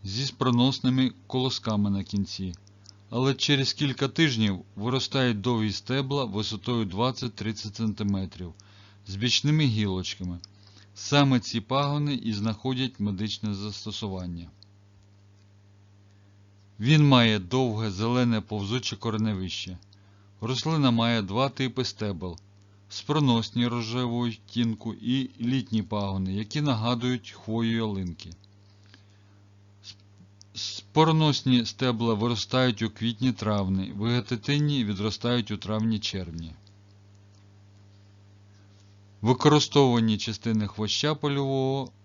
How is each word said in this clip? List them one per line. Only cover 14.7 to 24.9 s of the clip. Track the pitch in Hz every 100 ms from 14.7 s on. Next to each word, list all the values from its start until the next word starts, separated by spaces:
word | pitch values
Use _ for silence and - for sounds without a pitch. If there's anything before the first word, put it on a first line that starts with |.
| - - - - - - 101 101 - - 101 101 - - - - - - _ _ -
Він | 113 156 147
має | 127 117 107
довге | 90 127 127 107 113
зелене | 95 113 123 120 110
повзуче | 101 107 98 123 - 110
кореневище. | 117 107 110 98 92 - 92 87 - - - - - -
Рослина | 113 127 160 160 135
має | 117 117 117
два | 95 104 135
типи | - 131 104 120
стебел: | - 107 87 90 82 - - - - _
спроносні | - - 151 139 113 110 123 120
рожевого | 120 110 123 123 120 120
відтінку | 107 - 120 117 107 117